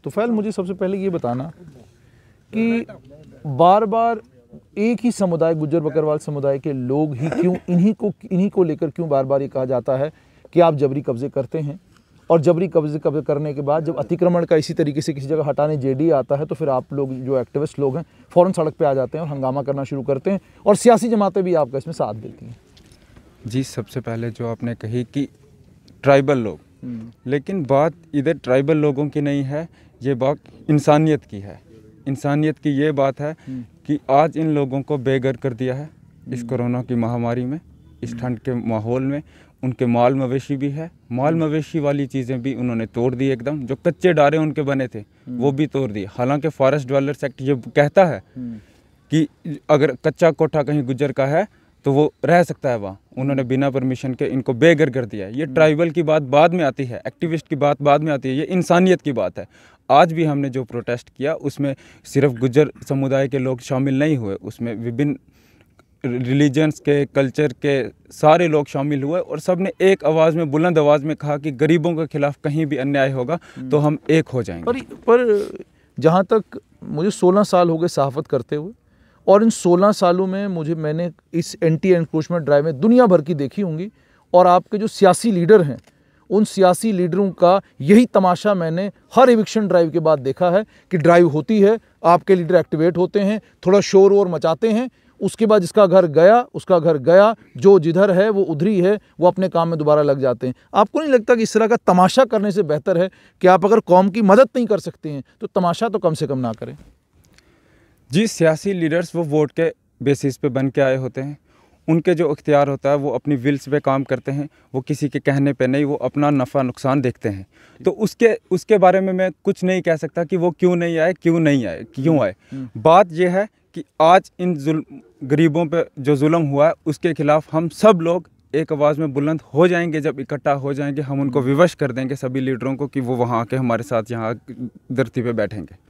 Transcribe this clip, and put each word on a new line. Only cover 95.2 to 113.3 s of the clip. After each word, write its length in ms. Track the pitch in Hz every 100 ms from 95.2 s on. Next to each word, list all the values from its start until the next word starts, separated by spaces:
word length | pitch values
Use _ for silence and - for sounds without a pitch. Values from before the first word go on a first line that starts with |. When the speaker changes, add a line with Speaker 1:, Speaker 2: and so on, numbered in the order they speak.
Speaker 1:
उसके 260 | 196 - 220
बाद 140 | 214
जिसका 260 | 170 - 196
घर 200 | 190 175
गया, 400 | 143 175 233 247
उसका 240 | - - 180
घर 200 | 165 151
गया, 380 | 131 180 208 220 _ -
जो 220 | 165 196
जिधर 320 | 156 170 202
है 200 | 180 214
वो 120 | 196
उधर 240 | 185 156 175
ही 140 | 202
है, 180 | 180 208 _ -
वो 60 | 175
अपने 220 | 180 185
काम 200 | 170 165
में 100 | 165
दोबारा 240 | 151 151
लग 180 | 147 139
जाते 260 | 131 120 127
हैं। 80 | 127 _
आपको 260 | 190 208 -
नहीं 120 | 311
लगता 220 | 254 214
कि 80 | 240
इस 120 | 226
तरह 120 | 214 220
का 100 | 240
तमाशा 480 | - 180 180 -
करने 280 | 254 220 208
से 100 | 190
बेहतर 360 | 160 151 - 175
है 120 | 185 _ _ _
कि 60 | 190
आप 180 | 185
अगर 160 | 190 226
कौम 280 | - 180 190
की 140 | 190
मदद 260 | 208 202 262 -
नहीं 100 | 233
कर 120 | 202
सकते 300 | 170 - -
हैं, 140 | 143 - _
तो 60 | 208
तमाशा 420 | 202 180 170 233
तो 100 | 202
कम 160 | 170
से 120 | 156 143
कम 120 | 131
ना 140 | 123
करें? 240 | 110 120 143 - _ _ _ _ _ _ _ _ _ _ _ _
Speaker 2:
जी, 140 | 147 226
सियासी 460 | - 160 156 196
लीडर्स 420 | 185 160 165 175
वो 80 | 170
वोट 300 | 160 151 151
के 200 | - 165 - _ _
बेसिस 340 | 120 139 143 127
पे 120 | 147
बन 200 | 127 135
के 120 | 139
आए 160 | 135 131
होते 240 | 131 -
हैं, 180 | 139 147 _ _ _ _ -
उनके 260 | 165 170
जो 180 | 165 165
इख्तियार 360 | - - 147 143
होता 200 | 135 139
है 80 | 147
वो 140 | 139
अपनी 260 | 127 -